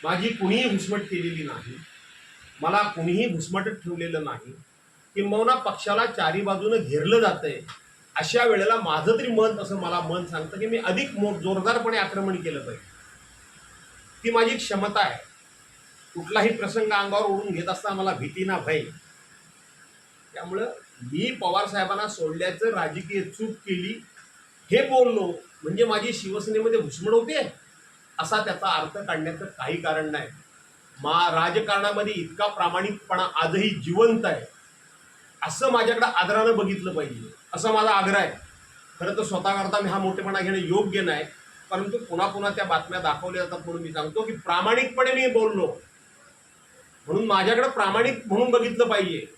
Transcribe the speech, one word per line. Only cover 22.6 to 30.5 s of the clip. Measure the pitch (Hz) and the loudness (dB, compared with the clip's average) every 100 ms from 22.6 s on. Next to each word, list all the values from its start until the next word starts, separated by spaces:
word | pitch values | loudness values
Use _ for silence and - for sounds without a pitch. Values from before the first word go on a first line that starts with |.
| 226 | -2
राजकीय | 196 156 156 190 202 | 0 -4 -6 -6 -6
चूक | 175 - 220 | -6 -6 -8
केली | 220 202 180 190 226 - - - - - - - | -8 -4 -4 -4 -8 -12 -20 -20 -20 -20 -20 0
हे | 226 269 | 2 4
बोललो | 262 247 214 175 170 - - | 6 6 4 -2 -6 -14 -12
म्हणजे | 156 190 | -6 2
माझी | 226 208 240 | 2 2 -2
शिवसेनेमध्ये | - 190 208 208 214 226 226 | -4 -6 -6 -2 0 2 2
घुसमट | 139 143 202 | 0 -4 4
होते | 233 233 311 226 - - - - - _ - | 4 4 -2 -4 -8 -20 -20 -20 -20 _ -8
असा | 160 214 | -2 0
त्याचा | 208 175 190 | 0 -2 0
अर्थ | 156 156 202 | 0 -2 -6
काढण्याचं | 196 160 160 156 | -4 -4 -4 -6
काही | 143 - 131 170 | -12 -8 -6 -4
कारण | 165 156 156 | -2 -2 -2
नाही. | 147 - - - | -4 -8 -16 -20